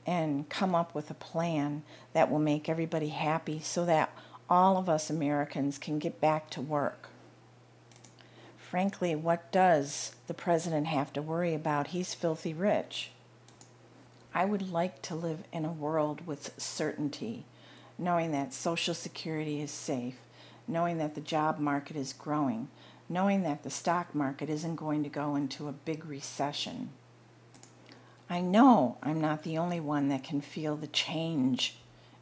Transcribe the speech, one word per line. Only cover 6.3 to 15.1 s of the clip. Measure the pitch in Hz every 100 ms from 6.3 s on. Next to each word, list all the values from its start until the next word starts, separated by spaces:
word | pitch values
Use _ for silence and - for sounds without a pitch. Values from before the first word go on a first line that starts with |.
| 156 156
to | -
work. | 143 151 135 - - - - - - - - - - - - - - - - -
Frankly, | - 180 196 - 180 156
what | 165 170 -
does | 190 185 160 139 - - - -
the |
president | 165 - 170 170 156 156
have | 151 147
to | 143
worry | 151 165 175
about? | 156 160 147 143
He's | 180 180
filthy | - 170 160 180
rich. | 156 196 131 - - - - - - - - - - - - - - -
I | 160 190
would | 208 190
like | 170 180 180
to | -